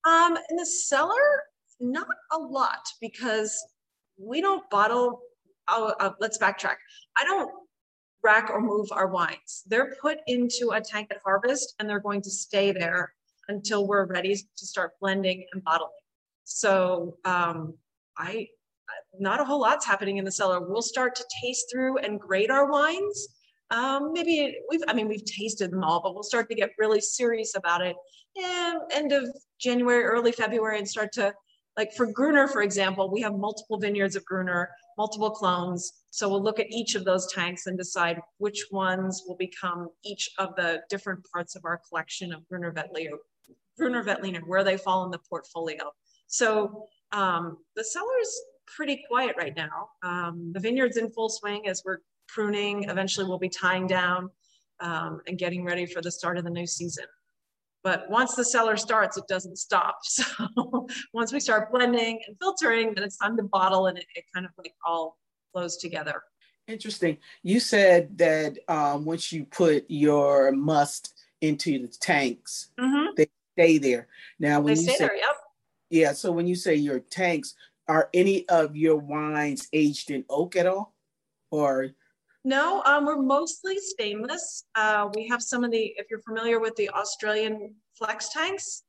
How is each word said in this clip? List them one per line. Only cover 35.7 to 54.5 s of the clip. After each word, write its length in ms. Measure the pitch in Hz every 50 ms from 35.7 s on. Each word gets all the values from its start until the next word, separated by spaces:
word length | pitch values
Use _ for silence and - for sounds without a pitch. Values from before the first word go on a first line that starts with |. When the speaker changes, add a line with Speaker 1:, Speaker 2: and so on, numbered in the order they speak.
| 180 175 - - _ _ _ _
Speaker 1:
So 180 | - - 220 196
we'll 140 | 196 196
look 160 | 196 220 214 220
at 80 | 220 -
each 260 | 226 233 220 - -
of 80 | 202 185
those 280 | 190 185 185 180 -
tanks 340 | - 190 170 180 180 - - 190
and 100 | 185 180
decide 420 | 180 180 - 185 175 170 170 165 - _ _ _
which 280 | 202 208 202 - - -
ones 500 | 196 190 190 185 185 185 190 190 185 - 185
will 120 | 180 180
become 520 | 180 185 180 - - - 180 175 175 170 165 _ _ -
each 240 | 208 202 - - - - -
of 180 | 190 190 190
the 240 | 185 175 165 165 160 - _
different 340 | 202 196 - 202 185 180 - -
parts 220 | - 175 175 - -
of 100 | 185 165
our 160 | 165 170 170 _ _
collection 440 | 170 165 160 - - - 190 175
of 140 | 165 156 165 _
Gruner 240 | 185 175 175 170
Veltliner, 460 | 160 160 151 - - 160 165 151 147 - - _ _ _ _ - - _ _ _ _ -
Gruner 240 | 320 247 247 240
Veltliner, 400 | 202 208 190 - 196 190 180 170 160 165
where 160 | 185 190 190
they 120 | 190 190
fall 280 | 190 190 196 185 190 185
in 80 | 180
the 80 | 175 165 _ _
portfolio. 600 | 175 170 - - - 170 165 160 151 - - 147 - _ _ _ _ _ _
So, 600 | _ - - 247 220 214 214 208 202 208 214 220 _ _ _ _ _
um, 460 | 202 208 196 185 175 170 175 170 165 - _ _ _
the 80 | 214 226
cellar's 560 | - - 349 415 480 523 508 440 381 - - - - _ _ _ - -
pretty 260 | - 302 277 277 269 - -
quiet 240 | 240 247 262 233 -
right 200 | - 165 143 143
now. 320 | 165 156 151 151 160 202 - _ _ -
Um, 480 | 180 175 180 175 175 170 170 170 170 170
the 60 | 190
vineyard's 360 | 185 226 247 262 254 240 -
in 140 | 233 220 214
full 180 | 226 226 226 220
swing 380 | 220 - 214 208 202 208 214
as 160 | 196 185 - -
we're 140 | 185 190 175 _ _ _ _ _ -
pruning. 560 | - - 214 208 208 202 208 208 202 202 202
Eventually 420 | 202 180 190 190 190 - 208 190
we'll 140 | 185 185 180
be 80 | 185 180
tying 400 | - - 185 180 185 185 185 185
down, 420 | 185 180 180 180 180 180 185 190 _ _ _ _